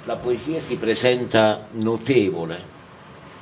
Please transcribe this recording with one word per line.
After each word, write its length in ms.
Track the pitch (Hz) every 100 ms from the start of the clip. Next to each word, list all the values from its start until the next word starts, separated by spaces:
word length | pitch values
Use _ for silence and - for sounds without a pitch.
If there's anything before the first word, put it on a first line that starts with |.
la 140 | 120 110
poesia 420 | 120 117 135 160
si 160 | 151 120
presenta 920 | 110 104 123 123 117 113 107 104 -
notevole, 1000 | 113 110 113 113 123 98 82 82 90 92 - - - - - - -